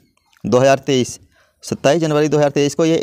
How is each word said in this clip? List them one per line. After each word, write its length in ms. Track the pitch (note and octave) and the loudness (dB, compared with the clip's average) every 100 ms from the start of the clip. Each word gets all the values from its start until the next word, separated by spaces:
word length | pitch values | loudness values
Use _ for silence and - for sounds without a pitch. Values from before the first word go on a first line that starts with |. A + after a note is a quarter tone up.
| _ _ _ _ | _ _ _ _
दो 160 | - B2 | -2 2
हज़ार 200 | C3+ C3+ | 2 2
तेईस, 380 | - C3 A#2 - _ _ _ _ | 0 -2 -2 -8 _ _ _ _
सत्ताईस 380 | - G#2 C3 E3 | -12 -4 0 0
जनवरी 260 | D#3+ D3 D3+ | 0 0 0
दो 100 | D3 | 0
हज़ार 140 | C#3+ | 0
तेईस 240 | C#3+ C#3+ - | 0 -2 0
को 100 | E3 | 0
ये 120 | E3 | 0